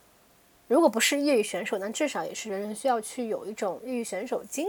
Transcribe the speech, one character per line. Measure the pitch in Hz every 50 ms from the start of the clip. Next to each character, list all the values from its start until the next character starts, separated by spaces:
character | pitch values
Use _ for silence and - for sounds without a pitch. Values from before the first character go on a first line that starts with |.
| _ _ _ _ _ _ _ _ _ _ _ _ _ _
如 | 233 302
果 | 339 294
不 | 214 220
是 | - - 285 285
业 | 285 302 285 233
余 | 214
选 | - - 180 185
手， | - - 202
那 | 190 208
至 | 220 - 311 277
少 | - 196 165
也 | - -
是 | - - 220
人 | 196 190
人 | 202 208 214
需 | - - 269
要 | 247 226
去 | 220 - - - 247 226
有 | 208 139 -
一 | 185 220
种 | - 226 196 165 131 214
业 | 247 262
余 | 240
选 | 233 - - 185 220
手 | 247 240 - -
精 | 214 - 254 311